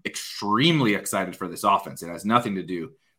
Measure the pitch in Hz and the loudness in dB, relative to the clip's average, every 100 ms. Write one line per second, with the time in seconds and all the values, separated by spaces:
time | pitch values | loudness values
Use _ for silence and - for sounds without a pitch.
0 | - - - - 104 107 156 160 120 98 | -10 -10 -10 -6 0 4 4 6 4 2
1 | - 104 92 87 92 82 101 98 80 69 | 0 -2 -2 -6 -8 -2 2 2 0 -12
2 | 85 85 101 117 120 95 85 90 80 - | -12 -6 2 2 2 -2 -4 -6 -8 -14
3 | _ | _